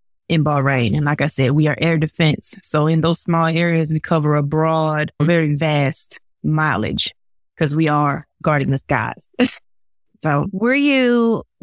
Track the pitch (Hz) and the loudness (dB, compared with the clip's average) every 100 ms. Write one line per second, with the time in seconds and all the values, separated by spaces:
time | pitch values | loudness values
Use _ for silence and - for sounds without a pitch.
0 | _ _ - 165 147 147 135 135 117 151 | _ _ -2 0 2 0 0 0 0 0
1 | 143 151 139 - 127 147 151 - 165 160 | 0 0 -2 0 2 2 2 2 0 0
2 | 156 - 160 - - - - 151 151 160 | 0 0 0 0 -4 -8 -4 0 2 2
3 | 165 170 - 165 160 165 170 165 156 156 | 0 -2 -2 0 0 0 0 0 0 -4
4 | - 165 151 147 143 156 160 160 156 151 | -2 0 2 0 0 0 0 0 0 -2
5 | 151 - 151 170 156 143 156 147 139 - | -4 -2 0 2 0 0 0 0 0 -2
6 | - - _ _ 151 156 156 104 101 - | -8 -12 _ _ -2 0 0 -2 -2 -4
7 | - - _ _ _ - 151 151 160 147 | -6 -8 _ _ _ -4 -2 0 0 2
8 | 147 143 - _ 165 147 139 135 - 127 | 0 -2 -10 _ -2 0 0 -2 -2 -4
9 | 110 - - - 254 - _ _ _ _ | -4 -8 -8 -4 -4 -4 _ _ _ _
10 | _ _ 156 143 180 190 233 277 285 269 | _ _ -2 -2 -2 -2 0 2 2 2
11 | 247 240 233 170 - _ | 2 2 2 0 -6 _